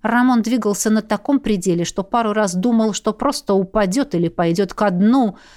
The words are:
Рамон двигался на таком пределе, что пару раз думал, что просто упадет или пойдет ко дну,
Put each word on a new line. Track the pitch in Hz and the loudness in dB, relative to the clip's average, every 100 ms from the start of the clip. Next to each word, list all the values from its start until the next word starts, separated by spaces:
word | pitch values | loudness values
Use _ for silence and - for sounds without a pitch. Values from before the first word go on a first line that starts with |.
Рамон | 220 233 247 247 | 0 2 4 2
двигался | 214 247 214 202 220 | 2 0 -2 -2 0
на | 214 | 0
таком | 208 202 - 285 | 0 -6 0 -2
пределе, | 226 208 185 170 | 0 -2 0 -2
что | 170 - | -2 -6
пару | 190 240 220 | -4 -2 0
раз | 208 208 | 0 0
думал, | 180 220 226 220 | 0 0 2 0
что | 202 - | 0 -4
просто | 214 277 277 - | -2 -4 -4 0
упадет | 196 190 214 202 208 277 | 0 0 0 0 -2 -2
или | 175 170 | -2 -2
пойдет | 170 170 170 196 | -2 -2 0 -2
ко | - 208 | 0 -2
дну, | 180 208 262 233 180 - | 2 2 2 0 -4 -20